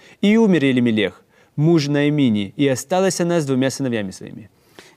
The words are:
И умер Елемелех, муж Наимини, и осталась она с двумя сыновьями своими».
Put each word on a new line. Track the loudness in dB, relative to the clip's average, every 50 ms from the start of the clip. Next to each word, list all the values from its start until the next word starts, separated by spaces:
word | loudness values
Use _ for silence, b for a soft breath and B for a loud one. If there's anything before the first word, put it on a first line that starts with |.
| b b b b
И | b 2 4
умер | 4 4 4 2 2 2
Елемелех, | 2 2 2 2 2 2 0 0 -2 -4 -8 _ _ b b b b b
муж | b 2 2 2 2 2 0
Наимини, | 0 0 0 0 2 2 2 2 2 0 -2 -4 -4 -2
и | -2 0
осталась | -2 -2 -4 -2 -2 0 0 0 0 -2
она | -2 -2 0 -2
с | -2
двумя | -2 -2 -2 -2 -2
сыновьями | -2 -4 -6 -4 -4 -4 -6 -8
своими». | -10 -14 -16 -18 -18 -18 -20 -20 _ B B B B B B B B